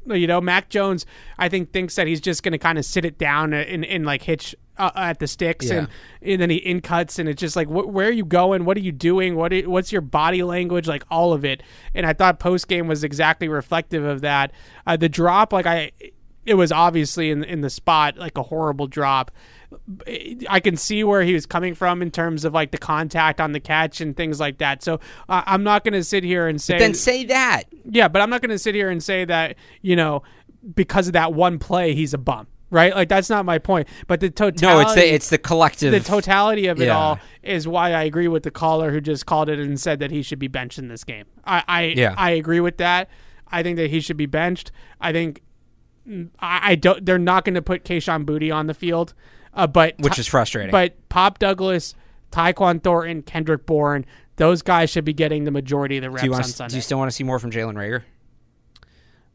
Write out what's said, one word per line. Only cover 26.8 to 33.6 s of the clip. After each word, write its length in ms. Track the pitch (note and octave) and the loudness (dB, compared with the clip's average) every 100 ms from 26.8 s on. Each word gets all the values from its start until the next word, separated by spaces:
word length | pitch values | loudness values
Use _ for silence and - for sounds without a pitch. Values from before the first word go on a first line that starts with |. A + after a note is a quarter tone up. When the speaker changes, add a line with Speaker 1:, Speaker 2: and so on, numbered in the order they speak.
Speaker 2:
then 140 | A3 | 2
say 300 | E3+ B3 B3+ B3 | 2 0 0 0
that. 380 | C4 B3 F#3+ - - | 2 2 0 -2 -16
Speaker 1:
Yeah, 240 | - A3+ F#3+ | -2 4 4
but 140 | F#3 | 4
I'm 80 | G#3+ | 2
not 100 | B3 | 0
gonna 160 | A#3+ G#3 | -2 -2
sit 160 | A3+ | -2
here 160 | G#3 F#3+ | -2 -2
and 120 | E3+ | -4
say 220 | F3+ F#3 | -2 -2
that, 320 | F3 E3 D#3+ - - - | 0 0 -2 -6 -20 -6
you 140 | F#3+ F3 | 2 2
know, 260 | D#3 C#3+ - - _ _ A3+ | 2 -2 -8 -20 _ _ -4
because 320 | F3+ F#3 G3 F3+ | -2 0 2 2
of 60 | |
that 180 | E3+ E3 | 2 2
one 260 | D#3+ F3+ E3 | 2 2 0
play, 360 | - F3+ E3+ | -2 0 2
he's 200 | C#3+ D3 | 0 -2
a 40 | C#3 | -2
bum, 280 | B2+ A2+ - - - | -4 -4 -8 -20 0
right? 240 | E3+ F3 | 4 6
Like, 140 | F#3+ E3+ | 4 2
that's 200 | G3 F#3 | 2 2
not 140 | G#3 F3+ | 0 0
my 120 | |
point. 300 | D#3+ | 0